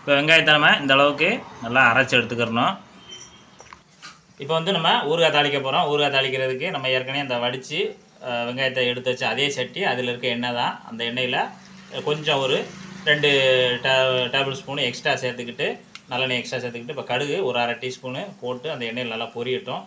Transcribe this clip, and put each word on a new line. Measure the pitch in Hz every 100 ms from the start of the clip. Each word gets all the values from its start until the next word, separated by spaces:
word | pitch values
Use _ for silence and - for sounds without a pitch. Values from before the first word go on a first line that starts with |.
இப்ப | - 143
வெங்காயத்தை | 151 160 151
நம்ம | 151 156 208
இந்த | 139 135
அளவுக்கு | 143 139 165 247 - -
நல்லா | 120 123 123
அரைச்சு | 120 127 127
எடுத்துக்கிறணும். | 113 117 117 117 151 196 - - - - - - - - - - _ _ - - _ _
இப்ப | 143
வந்து | 160 165 190
நம்ம | 165 233 151
ஊறுகாய் | 165 160 147
தாளிக்க | 143 139 135
போறோம். | 156 160
ஊறுகாய் | 147 147 135
தாளிக்கிறதுக்கு | 135 131 131 127 170 135
நம்ம | 135 127
ஏற்கனவே | 131 139 139
அந்த | 120
வடிச்சு, | 123 131 - 156 214 - _ _ 127
அ, | 120 120
வெங்காயத்தை | 123 131 123 123
எடுத்து | 123 127
வச்சு | 123 127
அதே | 117 143 139
சட்டி, | 123 165 185
அதுல | 123 123
இருக்க | 120 127 120
எண்ணெய் | 123 120
தான். | 147 - -
அந்த | 113 117
எண்ணெயில | 123 123 139 220 - - - - - 151
கொஞ்சம் | 156 156 143 131
ஒரு | 165 - - - - 156
ரெண்டு | 147 147 139 131 127 127 123 135
டே-, | 131 131 127 123
டேபிள் | 135 135 131
ஸ்பூன் | - 143 127
எக்ஸ்ட்ரா | 123 156 127 127
சேர்த்துக்கிட்டு, | 120 120 117 170 - - - -
நல்லெண்ணெய் | 127 131 123
எக்ஸ்ட்ரா | 113 131
சேர்த்துக்கிட்டு, | 120 117 120 120
இப்ப | 117
கடுகு | 123 143 151 127
ஒரு | 120
அரை | 120 117 127
டீஸ்பூனு | 127 127 135 196 -
போட்டு | 123 123 147 143
அந்த | 117
எண்ணெயில் | 117 120 113
நல்லா | 117 123
பொரியட்டும். | 123 123 120 160